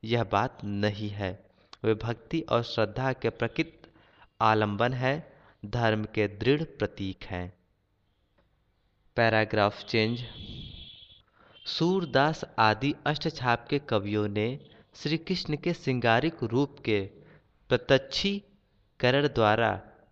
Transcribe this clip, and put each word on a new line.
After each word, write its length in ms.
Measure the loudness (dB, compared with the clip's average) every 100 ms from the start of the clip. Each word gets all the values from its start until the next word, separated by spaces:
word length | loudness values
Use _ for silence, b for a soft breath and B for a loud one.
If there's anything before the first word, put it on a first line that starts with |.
यह 200 | 0 0
बात 340 | 2 2 0 -4
नहीं 440 | -6 0 0 0 -8
है। 360 | -4 -6 -6 _ B B B
वे 100 | 0
भक्ति 460 | 0 0 -6 -6 -6
और 220 | 0 0
श्रद्धा 500 | 0 -2 -2 0 -4
के 180 | -2 -4
प्रकृत 520 | -2 -4 -2 -6 -6 -20 b b b b _
आलंबन 520 | 4 4 2 2 0
है, 400 | 0 -2 -2 -6 b b b -8
धर्म 380 | 0 2 2
के 240 | -2 -2 -2
दृढ़ 340 | 0 0 2
प्रतीक 640 | 0 -4 -6 -4 -10 -10
हैं। 280 | -10 -8 -10 -14 _ _ _ _ _ _ _ _ _ _ _ _ _ _ _ 2
पैराग्राफ 680 | 4 4 2 2 2 0
चेंज। 400 | -2 0 0 -2 -8 -12 -14 -14 -14 -16 -20 -20 -20 -20 _ b b b -10
सूरदास 760 | -2 0 0 2 2 2 0 -8 2
आदि 360 | 2 2 -2 -2 -4
अष्टछाप 600 | -2 -4 -4 -2 -2 0
के 100 | -4
कवियों 500 | 0 -2 0 0 0
ने 320 | 0 -2 -4 -12 B B
श्री 240 | -8 -4 -4
कृष्ण 380 | -2 -6 -4 -4
के 160 | -2
सिंगारिक 680 | -4 -2 0 4 4 2 -2
रूप 340 | -2 0 -2 -4
के 160 | -2 -2 -2 -12 B B B _ _
प्रत्यक्षीकरण 1600 | -2 4 2 4 -4 -2 -4 -8 _ _ _ _ _ 2 2 2
द्वारा 520 | 4 4 4 2 0 -8 -20 _